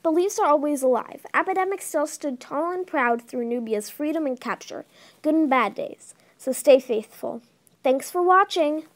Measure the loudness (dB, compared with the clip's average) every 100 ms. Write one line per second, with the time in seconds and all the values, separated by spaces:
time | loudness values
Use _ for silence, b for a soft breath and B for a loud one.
0 | 2 2 0 0 2 4 2 0 2 0
1 | -2 -16 -2 -2 0 -2 -2 -4 -4 -4
2 | -4 -4 -8 -8 -8 -4 -4 -4 -4 0
3 | 0 0 -4 -8 -4 -4 -2 -4 -6 -6
4 | -4 -2 -4 -6 -8 -10 -10 -16 -16 b
5 | b b 0 2 4 2 0 -4 -10 -12
6 | -20 -20 b b -6 0 6 6 6 -4
7 | -4 -12 -10 -10 _ _ _ _ 0 0
8 | -2 0 4 4 4 2 0 0 -8